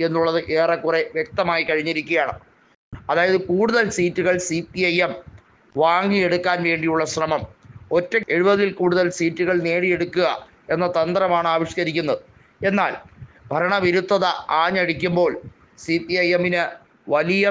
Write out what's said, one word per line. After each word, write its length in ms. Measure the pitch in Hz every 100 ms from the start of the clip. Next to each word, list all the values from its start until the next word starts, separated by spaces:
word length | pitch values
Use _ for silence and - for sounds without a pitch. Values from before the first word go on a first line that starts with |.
| 165
എന്നുള്ളത് 320 | 165 165 165 160 156
ഏറെക്കുറെ 420 | 165 165 160 160 156 160
വ്യക്തമായി 480 | 156 - 180 165 160
കഴിഞ്ഞിരിക്കുകയാണ്. 640 | 156 156 156 139 165 135 - - _ _ _ _ - -
അതായത് 260 | 160 180 190 185
കൂടുതൽ 380 | 180 220 233 208 -
സീറ്റുകൾ 400 | 175 175 180 180 180
സി 120 | 165 170
പി 100 | 180 180
ഐ 40 | 170 175
എം 80 | - - - _ _ _ 139
വാങ്ങിയെടുക്കാൻ 760 | 160 175 196 202 180 175 180 175 170
വേണ്ടിയുള്ള 380 | 165 160 160 151
ശ്രമം, 280 | 160 156 151 - - - - - 170
ഒറ്റ 160 | 175 226 - 165
എഴുപതിൽ 340 | 190 202 196 -
കൂടുതൽ 280 | 180 180 175 175
സീറ്റുകൾ 360 | 170 165 180 180 165
നേടിയെടുക്കുക 600 | 175 180 170 170 175 165 113 - _ -
എന്ന 140 | 165 175 175
തന്ത്രമാണ് 520 | 160 180 185 175 170 165
ആവിഷ്കരിക്കുന്നത്. 680 | 160 - 165 156 151 - - _ _ _ 196
എന്നാൽ 240 | 196 160 - - - - - -
ഭരണവിരുദ്ധത 720 | 147 180 202 180 180 185 196 185 156 - 156
ആഞ്ഞടിക്കുമ്പോൾ 720 | 170 190 175 147 175 175 165 - - - _ - -
സി 120 | 165 165
പി 100 | 180 175
ഐ 20 | 175
എമ്മിന് 260 | 180 175 151 - _ _ - 147
വലിയ 300 | 165 196 202